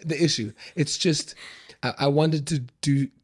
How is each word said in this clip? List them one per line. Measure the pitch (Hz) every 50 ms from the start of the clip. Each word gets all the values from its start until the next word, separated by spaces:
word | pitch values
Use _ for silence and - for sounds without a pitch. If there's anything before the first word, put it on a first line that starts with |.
| -
the | 156 160 143
issue. | 170 147 - - 110 104 - - - - -
It's | 175 147 - - -
just, | - 175 151 - - - - - - - - - - - - _
I, | - 123 - -
I | 139 143
wanted | 143 151 156 160 160 151 139 -
to | 165 139 123 120 _ _
do, | - 147 139 139 135 - - _